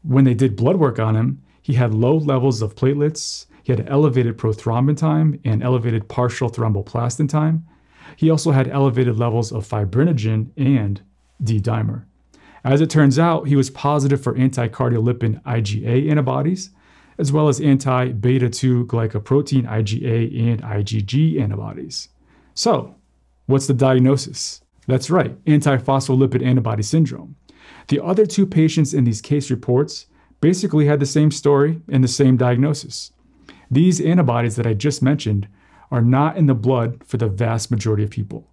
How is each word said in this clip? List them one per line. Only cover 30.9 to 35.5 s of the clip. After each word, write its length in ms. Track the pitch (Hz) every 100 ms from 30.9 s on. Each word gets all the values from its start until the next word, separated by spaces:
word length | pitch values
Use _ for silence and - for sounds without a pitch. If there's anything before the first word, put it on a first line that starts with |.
| 147
the 60 | 135
same 260 | 156 151
story 500 | 143 143 139 143 165 -
and 140 | 135
the 40 | 127
same 300 | - 135 127
diagnosis. 760 | 123 123 143 143 - - - _ _ _ - - _
These 280 | 127 185 175
antibodies 560 | 151 180 135 120 120 107
that 120 | 113
I 60 |
just 280 | 104 147 139
mentioned 460 | 131 151 113 101 101